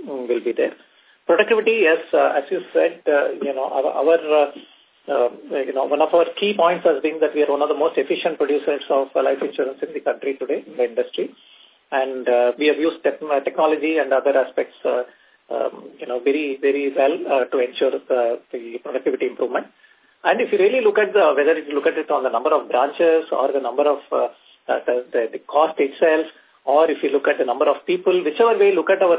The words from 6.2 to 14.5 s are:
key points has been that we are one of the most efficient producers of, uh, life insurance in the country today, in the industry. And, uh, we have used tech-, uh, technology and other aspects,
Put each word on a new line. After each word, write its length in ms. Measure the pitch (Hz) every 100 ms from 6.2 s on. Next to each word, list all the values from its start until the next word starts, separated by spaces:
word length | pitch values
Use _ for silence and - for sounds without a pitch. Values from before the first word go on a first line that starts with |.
| 170 -
key 140 | 202 202
points 280 | 170 175
has 160 | 175 143
been 180 | 156 156
that 140 | 156
we 100 | 151
are 60 | 143
one 120 | 143
of 60 | 147
the 100 | 143
most 180 | 160 165
efficient 400 | 139 175 175 151
producers 440 | 143 143 139 143 -
of, 180 | 139 135
uh, 80 | -
life 160 | 135 135
insurance 380 | - - 131 135 151
in 60 |
the 60 | 147
country 360 | 143 120 135 135
today, 280 | 127 160 -
in 100 | -
the 80 |
industry. 460 | 120 117 120 - - - _ - _ _ _
And, 360 | 139 131 131 123
uh, 220 | 123 123 123
we 80 | 151
have 120 | 143
used 260 | 160 156
tech-, 180 | 151 139
uh, 160 | 156 139
technology 580 | 139 160 156 156 156 160
and 140 | 135
other 240 | 131 135 139
aspects, 380 | 131